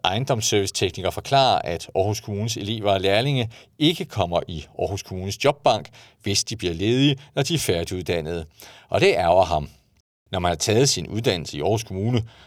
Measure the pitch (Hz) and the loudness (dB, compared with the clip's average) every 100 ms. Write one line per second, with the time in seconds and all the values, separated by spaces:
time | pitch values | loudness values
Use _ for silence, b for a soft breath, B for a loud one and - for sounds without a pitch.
0 | 92 104 135 117 - 104 98 - 98 95 | -2 -2 0 -2 0 0 0 -2 -2 -2
1 | 90 87 - 139 131 92 - 85 - - | -6 -6 0 2 4 2 0 -6 -4 -2
2 | 98 107 - 101 113 - 101 113 101 98 | 0 -2 -4 -4 -4 -4 -6 -2 0 2
3 | 98 104 139 131 117 B B - 151 175 | 4 2 2 0 -2 B B 0 0 0
4 | 170 - 87 85 - 80 - - 87 98 | -4 -2 0 0 -2 -8 -10 -6 -4 -4
5 | - 92 95 - 139 147 139 107 - B | -8 -8 -6 0 0 2 0 0 -4 B
6 | B B 104 98 - 110 87 82 101 127 | B B -4 -2 -4 -4 -4 -2 0 2
7 | 143 139 B - 147 165 - 87 85 92 | 2 2 B -4 -2 -2 0 -2 -2 -6
8 | 85 85 78 85 80 B B B B 101 | -4 -4 -4 -6 -8 B B B B 2
9 | 202 120 87 90 87 76 73 - _ _ | 4 4 4 6 4 0 -4 -12 _ _
10 | _ _ _ 95 87 82 - 107 139 92 | _ _ _ -2 -2 0 2 4 4 0
11 | 82 110 120 90 73 71 82 113 117 95 | -4 -2 -2 -2 -4 -4 0 0 -2 -4
12 | 110 123 113 B | 0 0 -2 B